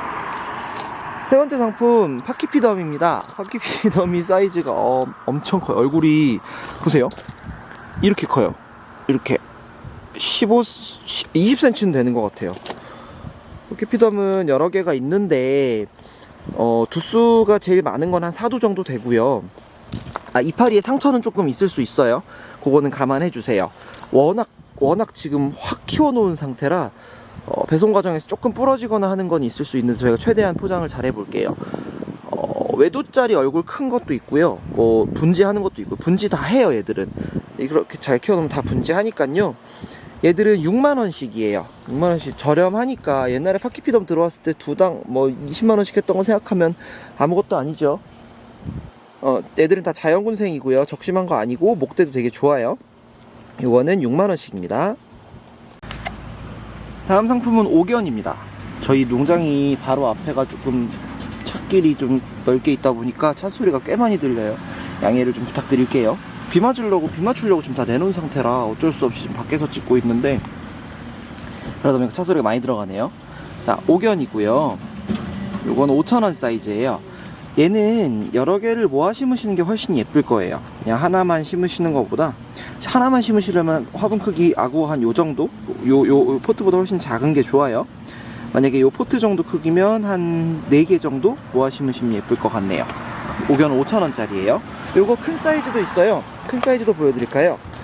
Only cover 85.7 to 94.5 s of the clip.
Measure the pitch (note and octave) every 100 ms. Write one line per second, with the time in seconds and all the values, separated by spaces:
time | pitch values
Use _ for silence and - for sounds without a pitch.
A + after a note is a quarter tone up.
85.7 | - B2 C3+ C3+ C#3 B2+ C3+ B2 A3+ G3
86.7 | F3+ F#3 F#3 - A#2 C#3+ D3 B2 C#3 C#3
87.7 | A2+ B3+ - - - - - - - C3+
88.7 | C3+ C3 - A#3+ B3+ G#3+ F#3 E3 E3+ D#3+
89.7 | F3 G3 A3 G#3 F#3 E3+ E3 E3 D#3+ -
90.7 | C#3+ E3 F3 D#3+ C3+ F#3 C#4 - B2+ C3
91.7 | - C3+ B2+ A#2+ G#2+ - A2+ G#2+ A2 G2
92.7 | E2 - - - - - - - C#3+ D3+
93.7 | C3 C#3 G#3+ E3 B2+ G#2 G2 G2